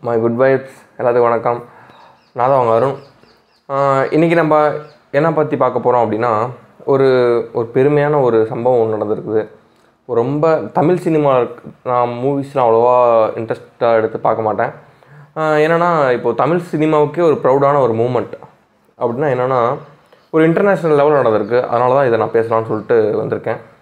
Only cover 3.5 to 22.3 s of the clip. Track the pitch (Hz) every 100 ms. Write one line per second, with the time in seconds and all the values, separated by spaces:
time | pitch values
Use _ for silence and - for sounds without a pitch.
3.5 | _ _ 139 139 135 135 156 165 170 156
4.5 | 151 151 139 - - _ 139 160 156 151
5.5 | 143 127 120 120 123 117 107 120 107 120
6.5 | 127 - _ - 135 135 127 123 117 -
7.5 | - 113 135 135 147 147 151 127 113 110
8.5 | 123 120 127 113 107 104 110 104 110 107
9.5 | - _ _ _ _ - 117 117 143 160
10.5 | 156 113 - 160 180 175 160 143 127 120
11.5 | - - - 127 123 120 120 131 143 139
12.5 | 139 120 113 120 123 123 117 107 110 113
13.5 | 123 - _ 120 113 110 - 117 113 110
14.5 | 101 117 - - _ _ - - - 156
15.5 | 151 151 165 175 165 139 120 120 113 135
16.5 | 175 170 156 156 156 147 151 170 135 135
17.5 | 139 139 143 127 110 120 123 104 - -
18.5 | _ _ _ _ _ 123 117 151 127 127
19.5 | 131 117 147 - - _ _ _ 160 160
20.5 | 165 202 190 165 147 143 147 120 107 104
21.5 | 120 123 117 123 131 135 113 107